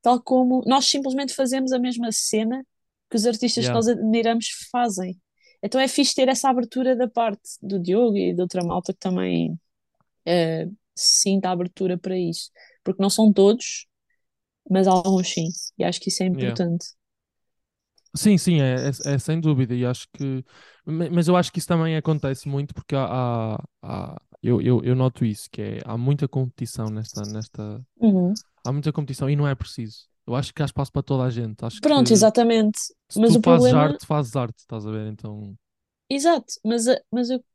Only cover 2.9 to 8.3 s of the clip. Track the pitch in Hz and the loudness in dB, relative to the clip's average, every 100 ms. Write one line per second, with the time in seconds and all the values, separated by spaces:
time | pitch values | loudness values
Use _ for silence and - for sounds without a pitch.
2.9 | _ _ 233 226 220 240 - - 233 220 | _ _ 0 0 0 -2 0 0 2 2
3.9 | 208 220 226 226 233 - - - 247 240 | 0 2 2 2 -2 -4 -10 -6 -2 -2
4.9 | 185 185 180 _ _ _ _ 208 262 262 | -2 -8 -10 _ _ _ _ -4 0 0
5.9 | - 277 - 262 262 269 247 - 254 262 | 2 0 2 2 2 2 0 -2 -2 0
6.9 | 247 247 - 226 202 - - - 196 175 | 0 0 0 -2 -4 -14 -16 -6 -4 0
7.9 | 202 240 202 180 | 2 2 2 0